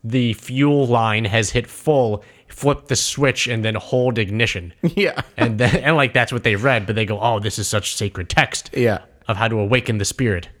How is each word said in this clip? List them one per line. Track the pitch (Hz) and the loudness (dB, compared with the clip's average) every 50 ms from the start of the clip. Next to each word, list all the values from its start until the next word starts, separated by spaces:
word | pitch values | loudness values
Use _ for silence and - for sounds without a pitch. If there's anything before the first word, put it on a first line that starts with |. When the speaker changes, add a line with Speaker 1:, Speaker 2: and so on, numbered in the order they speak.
| - | -6
Speaker 1:
the | 113 117 131 123 117 110 | -2 0 0 2 0 -2
fuel | - - - 127 131 139 147 147 143 139 | -4 -8 -8 0 2 2 4 4 2 2
line | 120 120 117 113 113 104 107 113 | 2 2 2 2 2 2 0 0
has | 104 104 113 107 92 | 2 2 2 0 2
hit | - 123 117 | 0 -2 -2
full, | - - - - 156 151 139 123 110 104 101 - - - _ _ _ | -2 -12 -6 0 2 2 4 2 2 0 -4 -8 -16 -20 _ _ _
flip | - - - 143 143 139 - - | -14 -2 0 0 0 0 -2 -2
the | 123 | -2
switch | 107 - - - - 143 135 117 - - 120 | -2 -2 -2 -2 2 2 2 2 0 -2 -2
and | 123 113 110 | -2 -2 -2
then | 113 110 | -2 -2
hold | 104 - - - 127 123 127 120 117 | -4 -4 0 0 2 2 2 2 0
ignition." | 110 95 104 110 117 113 - 92 87 87 - _ | -2 -2 0 0 0 0 0 -6 -8 -10 -12 _
Speaker 2:
<laughs> | - | -2
Yeah. | 170 170 196 202 165 - - - - _ - | -2 0 0 -2 -2 -2 -4 -10 -10 _ 0
Speaker 1:
And | 113 117 110 104 | 0 0 2 2
then, | 123 120 123 175 | 2 2 2 2
and, | 131 143 165 | 2 2 2
like, | 156 139 123 - | 4 2 2 2
that's | 127 120 - 131 | 0 0 0 -2
what | 120 - | -2 0
they | 120 104 98 | 0 0 2
read, | 110 139 131 113 101 | 2 2 2 2 0
but | 98 110 | -2 -2
they | 110 110 | -2 0
go, | 101 110 101 | -2 -2 -2
"Oh, | 107 120 113 104 | 0 0 0 0
this | 104 107 - - | -2 -4 -4 -4
is | 104 - | -4 -2
such | - 107 - - - | -2 -2 -2 -2 -6
sacred | - 110 101 - - 90 - | -4 -6 -6 -6 -8 -8 -2
text | - - 147 - - - - - - | 2 0 0 0 -2 -10 -10 -6 -2
Speaker 2:
Yeah. | - 123 117 104 - - - _ _ _ - | 0 2 2 2 0 -6 -14 _ _ _ -6
Speaker 1:
of | 113 92 | -2 -2
how | 113 113 | 0 -2
to | 113 110 | 0 0
awaken | 104 101 123 127 - - 113 104 | 0 2 0 0 0 0 -2 -2
the | 98 | -2
spirit." | - - - 131 113 98 87 - - - _ | -4 -2 -2 0 0 0 -2 -6 -10 -20 _